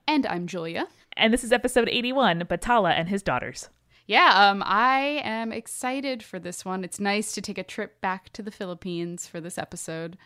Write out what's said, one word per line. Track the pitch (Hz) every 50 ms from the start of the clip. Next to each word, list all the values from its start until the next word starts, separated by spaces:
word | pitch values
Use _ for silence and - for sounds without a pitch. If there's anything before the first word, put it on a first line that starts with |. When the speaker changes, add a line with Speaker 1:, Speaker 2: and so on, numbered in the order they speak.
| _
Speaker 1:
And | - 311 294 -
I'm | - - 175 175
Julia. | 175 - 180 165 165 170 202 311 392 _ _ _ - -
Speaker 2:
And | - 202 220 226
this | 254
is | - 220
episode | 247 240 - 254 - 254 233 -
eighty-one, | - 240 233 247 262 277 254 202 170 170
Batala | 175 - 185 175 - 233 240 233 196 170
and | 151 - 165 170
His | 202 202 -
Daughters. | 175 131 123 - - 127 - - - _ _ _ _ _ _ _
Speaker 1:
Yeah, | - 202 254 359 320 202 190 202 202
um, | 202 202 -
I | - 190 208 240 254 269 269 269 285 294 294 -
am | 214 220 226 226 226
excited | - 226 226 - - - - 254 254 277 262 277 254 226
for | - - - 185
this | 170 175 175 - -
one. | 190 185 185 185
It's | 175 - -
nice | 202 202 202 208 214 -
to | - -
take | 196 - 196 -
a | 185
trip | - - - 208 202 _ _
back | - 190 185 190 - - -
to | - 208
the | 214
Philippines | - - 208 180 175 170 - 190 175 170 170 175 175 175 -
for | - - 170
this | 160 175 - -
episode. | 170 - - 170 - - 160 160 165 170 175 - -